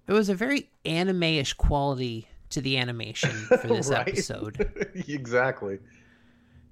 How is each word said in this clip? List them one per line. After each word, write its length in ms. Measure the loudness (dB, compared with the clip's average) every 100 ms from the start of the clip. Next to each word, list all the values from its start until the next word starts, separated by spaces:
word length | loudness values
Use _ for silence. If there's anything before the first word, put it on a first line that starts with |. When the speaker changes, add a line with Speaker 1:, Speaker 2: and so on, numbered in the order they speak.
| 0
Speaker 1:
it 40 |
was 160 | 2 4
a 60 |
very 340 | 0 0 -2 -4 _
anime-ish 680 | -2 0 2 2 2 2 0
quality 760 | 2 2 4 2 0 -2 -4 -10 -18 -8
to 100 | -4
the 160 | 0 0
animation 540 | 0 -4 -8 -4 -4
for 380 | -2 2 2 4
this 200 | 0 2
Speaker 2:
<laughs> 20 |
Right? 180 | 0 0
Speaker 1:
episode. 840 | -2 -2 -4 -6 -4 -4 -4 -8
Speaker 2:
<laughs> 120 | -8 -8
Exactly. 720 | -6 0 2 2 0 -6 -8 -12 -20 -20 _ _ _ _ -20 -20